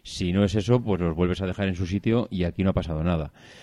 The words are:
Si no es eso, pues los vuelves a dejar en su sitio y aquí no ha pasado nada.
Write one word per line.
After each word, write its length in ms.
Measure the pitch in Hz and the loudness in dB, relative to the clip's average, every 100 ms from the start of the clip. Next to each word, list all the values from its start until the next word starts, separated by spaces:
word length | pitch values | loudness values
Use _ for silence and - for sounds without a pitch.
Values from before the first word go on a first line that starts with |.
Si 300 | - - 90 | -14 -4 0
no 100 | 95 | 2
es 120 | 101 104 | 2 2
eso, 260 | 98 123 | 2 2
pues 180 | 117 90 | 2 0
los 140 | 87 80 | 0 2
vuelves 260 | 90 90 | 0 0
a 40 | 95 | -4
dejar 220 | 90 98 | -2 -2
en 80 | 87 | -2
su 100 | 90 | -2
sitio 420 | 98 110 113 - | -2 0 0 0
y 140 | 95 | -2
aquí 200 | 87 - | -2 0
no 80 | 95 | 0
ha 20 | |
pasado 300 | 92 78 78 | 0 -2 -2
nada. 280 | 82 85 73 - - - | 0 0 -2 -10 -20 -20